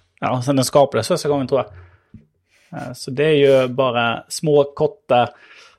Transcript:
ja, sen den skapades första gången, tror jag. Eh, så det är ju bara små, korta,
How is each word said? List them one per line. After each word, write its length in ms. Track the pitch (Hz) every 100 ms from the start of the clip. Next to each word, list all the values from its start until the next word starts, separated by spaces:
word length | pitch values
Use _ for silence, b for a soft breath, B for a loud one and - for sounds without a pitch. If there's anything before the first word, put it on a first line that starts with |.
| _ _
ja, 220 | 127 127
sen 140 | 123 135
den 100 | 123
skapades 420 | 147 139 113 107
första 220 | 175 147
gången, 180 | 143 127
tror 120 | 131
jag. 1200 | - - - _ _ - _ _ _ _ _ 165
Eh, 120 | 120
så 180 | 127 -
det 120 | 131 151
är 60 | 151 139 135
ju 60 | 127
bara 580 | 123 131 120 117 113 -
små, 340 | - 160 147
korta, 680 | 143 - 156 - - 123 117 B B B B